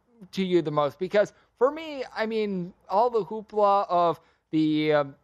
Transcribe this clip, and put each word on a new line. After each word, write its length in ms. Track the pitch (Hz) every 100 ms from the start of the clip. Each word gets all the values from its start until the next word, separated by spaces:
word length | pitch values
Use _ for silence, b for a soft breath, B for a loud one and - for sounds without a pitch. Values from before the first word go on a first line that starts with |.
| _ 233 190
to 120 | -
you 200 | 185 175
the 80 | 156
most? 260 | 151 143 -
Because 360 | 185 208 202 b b -
for 120 | 254
me, 340 | 311 320 277 233 -
I 80 | 220
mean, 480 | 220 208 190 175 - -
all 220 | 190 247
the 120 | 226
hoopla 600 | 175 220 208 214 202 196 202
of 320 | 175 170 160 b b _
the, 440 | 156 156 151 151
um, 220 | 147 139 139